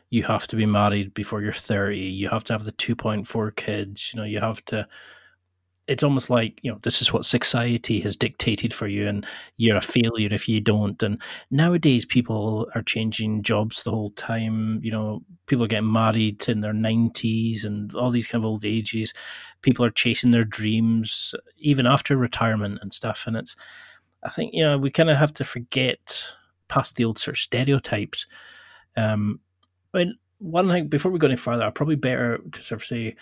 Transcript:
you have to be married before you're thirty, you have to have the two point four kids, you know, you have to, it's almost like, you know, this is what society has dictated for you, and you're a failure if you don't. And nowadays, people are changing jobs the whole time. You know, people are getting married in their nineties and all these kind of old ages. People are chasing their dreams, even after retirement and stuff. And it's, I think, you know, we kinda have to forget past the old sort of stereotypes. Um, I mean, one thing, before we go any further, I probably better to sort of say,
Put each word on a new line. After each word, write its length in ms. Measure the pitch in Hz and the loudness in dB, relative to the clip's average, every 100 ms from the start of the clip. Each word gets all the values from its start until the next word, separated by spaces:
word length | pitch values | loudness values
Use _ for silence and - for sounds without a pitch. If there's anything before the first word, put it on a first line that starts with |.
| - | -4
you 140 | 120 | -2
have 240 | - - - | 0 -2 -2
to 80 | 110 | 0
be 100 | 107 | 2
married 480 | 104 104 101 98 | 4 4 2 -2
before 260 | - 101 107 | -6 -6 -4
you're 140 | 104 | -4
thirty, 460 | - - 101 101 101 | -6 -4 -2 -2 -4
you 300 | 95 95 101 | -6 -4 -4
have 140 | 113 - | -4 -4
to 80 | |
have 100 | 110 | -6
the 80 | 107 | -6
two 240 | - - 117 | -6 -4 -2
point 320 | 113 107 - | -2 -4 -4
four 240 | 120 107 | -4 -4
kids, 600 | - - 101 98 98 - | -6 -6 -6 -6 -8 -10
you 80 | 110 | -8
know, 60 | 107 | -6
you 140 | 104 | -4
have 260 | 110 107 - | -4 -6 -6
to, 220 | 110 - - - - _ _ _ _ _ - - | -6 -6 -14 -20 -20 _ _ _ _ _ -10 -4
it's 160 | 131 | 2
almost 300 | 147 135 - | 2 2 2
like, 280 | 120 113 - | 2 2 -4
you 80 | 123 | -8
know, 80 | 107 | -4
this 180 | 117 - | -2 2
is 140 | - | 2
what 120 | - - | 2 2
society 760 | - - 123 120 117 - 107 | 0 2 0 2 0 0 -2
has 180 | 104 101 | 0 -2
dictated 560 | 123 - - 104 117 | -4 -2 -2 0 -2
for 140 | - 107 | -2 -4
you, 200 | 101 101 | -2 -2
and 160 | 101 - - - - | -2 -6 -14 -12 2
you're 200 | 113 101 | 4 4
a 40 | |
failure 480 | - 127 113 113 104 | 4 2 2 2 0
if 180 | 101 - | 0 0
you 100 | 110 | 2
don't. 440 | 107 104 104 - | 4 4 2 0
And 180 | 107 107 - - - | -2 -4 -8 -14 -2
nowadays, 520 | 135 170 175 156 123 | 2 4 4 4 4
people 640 | - 127 120 110 107 110 113 | 4 0 2 0 -2 -2 -4
are 80 | 117 | -6
changing 640 | 110 110 110 110 110 107 | -4 -2 -2 -2 -2 -2
jobs 400 | 98 104 110 - | 0 0 0 -4
the 80 | 117 | -4
whole 200 | 110 104 | -2 -4
time. 680 | - - 113 113 110 110 110 | -8 -6 -4 -2 -2 -2 -2
You 100 | 110 | -2
know, 300 | 110 107 107 - - - | -4 -4 -6 -10 -10 -2
people 180 | 123 | 0
are 40 | 113 | 2
getting 260 | 110 110 | 0 2
married 560 | 113 113 110 110 104 - | 4 4 4 2 0 -2
in 120 | 110 | -2
their 120 | 107 | 0
nineties 920 | 107 113 113 117 - 113 113 113 110 104 | 0 2 2 2 0 -2 0 -2 -2 -4
and 280 | 104 104 | -6 -6
all 160 | 104 123 | -2 0
these 180 | 120 113 | 0 0
kind 160 | 120 | -2
of 40 | 110 | -2
old 180 | 107 104 | -2 -2
ages. 480 | 110 107 113 110 - - - - - | -2 -2 -4 -6 -8 -14 -16 -18 0
People 240 | 131 123 120 | 2 4 4
are 60 | |
chasing 400 | - 123 110 127 | 2 2 4 6
their 120 | 117 | 6
dreams, 920 | 110 - 107 110 113 113 110 - - - - _ | 4 0 0 2 4 2 0 -4 -6 -8 -12 _
even 260 | 151 135 123 | 2 4 4
after 320 | 143 - 139 | 4 4 2
retirement 640 | 120 - 113 110 104 101 | 2 0 0 0 -2 -6
and 100 | 98 | -8
stuff. 360 | - 113 - - | -6 -6 -6 -4
And 100 | 113 | -6
it's, 180 | - - - - - - _ _ | -6 -12 -18 -20 -20 -20 _ _
I 60 | - | -10
think, 240 | - - | -6 -4
you 100 | - | 2
know, 140 | 156 143 | 2 4
we 140 | 135 | 2
kinda 240 | - 160 143 | 4 4 6
have 180 | 151 | 4
to 100 | - | 0
forget 920 | - 120 120 131 127 - - - - - _ _ - | -8 -8 -4 0 0 -2 -6 -8 -8 -14 _ _ -4
past 280 | 139 - - | -2 -2 0
the 100 | 117 | 0
old 120 | 110 | 0
sort 200 | - - | -4 -4
of 20 | |
stereotypes. 880 | - 120 131 139 - 107 104 - - - - - - - _ 117 | -2 0 2 2 0 -6 -6 -10 -12 -16 -20 -20 -20 -20 _ -2
Um, 440 | 110 107 104 - _ _ _ _ _ 185 | 0 0 -2 -4 _ _ _ _ _ -2
I 20 | |
mean, 200 | 175 - _ - | 0 -4 _ -16
one 320 | 180 170 185 | -2 2 4
thing, 200 | 175 151 | 2 2
before 220 | 147 185 | 0 2
we 60 | 180 | 4
go 80 | 147 | 4
any 100 | 127 | 4
further, 300 | - 120 107 | 0 0 0
I 60 | |
probably 240 | - 147 147 | 0 0 0
better 420 | 127 127 120 117 - | 0 0 0 -2 -6
to 100 | - | -14
sort 200 | - 107 | -10 -10
of 40 | - | -6
say, 300 | 120 110 - | -6 -6 -8